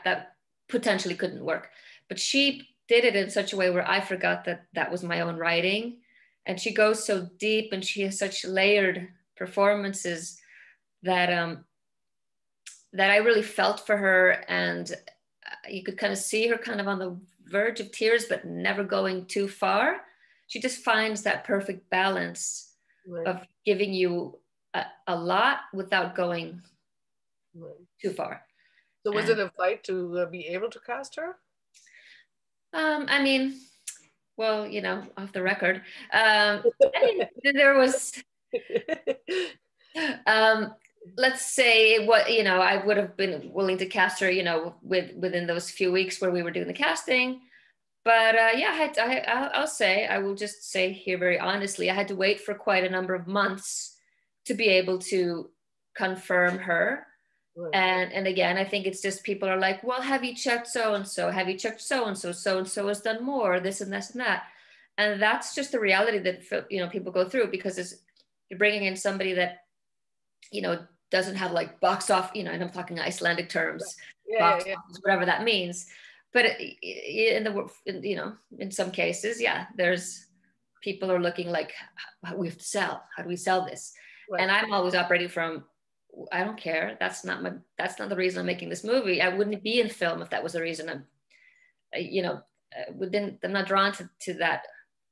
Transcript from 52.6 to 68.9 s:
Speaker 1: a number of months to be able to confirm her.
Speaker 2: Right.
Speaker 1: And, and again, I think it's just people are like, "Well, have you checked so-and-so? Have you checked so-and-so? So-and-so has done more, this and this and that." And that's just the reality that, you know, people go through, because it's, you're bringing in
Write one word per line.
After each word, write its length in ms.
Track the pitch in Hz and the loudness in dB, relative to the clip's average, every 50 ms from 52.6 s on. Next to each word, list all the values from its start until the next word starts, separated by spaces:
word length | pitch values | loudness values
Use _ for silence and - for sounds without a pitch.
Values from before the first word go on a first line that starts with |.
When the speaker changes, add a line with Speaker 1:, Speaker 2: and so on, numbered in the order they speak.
| - - 196 185 185 | 0 2 2 4 2
Speaker 1:
a 60 | 185 | 2
number 240 | 185 185 185 185 185 | 0 -2 -2 -2 -4
of 120 | 180 175 | -4 -4
months 720 | 170 196 208 196 196 190 196 - - - - - - - _ _ _ _ _ _ _ _ _ _ | -2 0 0 2 0 0 -4 -8 -8 -8 -8 -10 -12 -16 _ _ _ _ _ _ _ _ _ _
to 100 | - 240 | -6 -2
be 120 | 202 226 208 | 2 4 6
able 300 | 190 185 185 180 185 180 | 6 6 4 2 -2 -2
to 520 | 185 - 208 185 180 175 170 165 - - _ _ _ _ _ _ _ _ _ | -2 -2 0 0 0 0 -2 -4 -6 -10 _ _ _ _ _ _ _ _ _
confirm 640 | - 196 185 185 185 - - 185 180 180 180 180 190 | -4 -4 -2 -4 -6 -4 0 2 4 4 4 2 -2
her. 480 | 185 185 170 170 175 214 262 294 - - _ _ _ _ _ _ _ _ _ | -2 0 2 2 2 2 0 -4 -8 -16 _ _ _ _ _ _ _ _ _
Speaker 2:
Right. 160 | 170 175 165 156 | -12 -8 -2 0
Speaker 1:
And, 400 | 190 185 185 185 180 185 180 - | 2 2 4 2 2 0 -2 -2
and 140 | 190 190 190 | -2 -2 -2
again, 300 | 185 185 175 175 180 190 | 0 2 2 2 2 0
I 60 | 196 | -2
think 220 | 196 208 202 185 | -2 -2 -2 -2
it's 160 | 190 185 - - | -4 -6 -4 -4
just 220 | 196 190 - - | -4 -6 -4 -6
people 240 | - 202 190 202 190 | -6 -6 -2 -2 0
are 100 | 190 190 | 0 2
like, 240 | 190 190 190 190 - | 2 0 0 -2 -4
"Well, 180 | 240 247 262 262 | -4 -4 -2 0
have 200 | 269 269 262 240 | 0 -2 0 -2
you 120 | 247 240 | -4 -6
checked 340 | - - 269 240 240 233 - | -4 -2 0 0 0 -2 -4
so-and-so? 640 | - 247 226 220 208 202 196 196 - - 175 175 | -4 0 0 2 0 0 -2 -6 -4 -2 -2 0
Have 180 | 180 185 185 180 | 0 0 -2 -2
you 100 | 190 190 | -2 -4
checked 220 | - 226 214 - | -4 -6 -6 -6
so-and-so? 520 | - - 285 262 233 214 196 190 - 175 175 | -4 -2 0 0 0 -2 -4 -6 -6 -8 -8
So-and-so 540 | 180 - 202 190 190 190 190 - 208 202 202 | -4 -2 0 0 0 -2 -4 -4 -4 -2 -2
has 120 | 208 202 | -4 -2
done 240 | - 220 220 226 240 | -2 -4 -4 -2 -4
more, 340 | 262 285 262 233 185 180 180 | -4 -2 0 2 2 2 2
this 200 | 180 190 196 - | 0 -2 -4 -4
and 120 | 202 190 196 | -6 -6 -6
this 180 | 202 196 - | -8 -8 -8
and 100 | - 247 | -8 -4
that." 240 | 247 226 190 - - - - - - - - _ _ _ _ - | -2 0 0 -2 -4 -12 -20 -20 -20 -20 -20 _ _ _ _ 0
And 220 | 208 208 208 196 | 2 2 2 2
that's 340 | 208 214 233 - - - - | 4 4 4 2 -2 -6 -6
just 180 | - 277 277 - | -6 -6 -2 -2
the 80 | 240 | 0
reality 380 | 214 196 190 190 208 233 214 202 | 2 4 4 4 4 4 2 0
that, 480 | 180 185 180 180 - - 208 175 - - | 0 -2 -4 -4 -6 -4 -4 -4 -4 -4
you 80 | 202 190 | -4 -4
know, 80 | 180 175 | -4 -4
people 220 | 180 202 180 185 180 | -6 -6 -8 -2 0
go 160 | 185 185 185 | 0 0 2
through, 200 | 190 262 233 190 | 2 0 0 2
because 260 | - - - 196 185 - | 0 -4 -4 -6 -6 -6
it's, 160 | 180 180 - - _ _ _ _ _ _ _ _ _ _ | -8 -10 -12 -18 _ _ _ _ _ _ _ _ _ _
you're 100 | 190 180 | -2 2
bringing 260 | 208 208 208 208 196 | 2 2 2 2 -2
in 100 | 190 | -2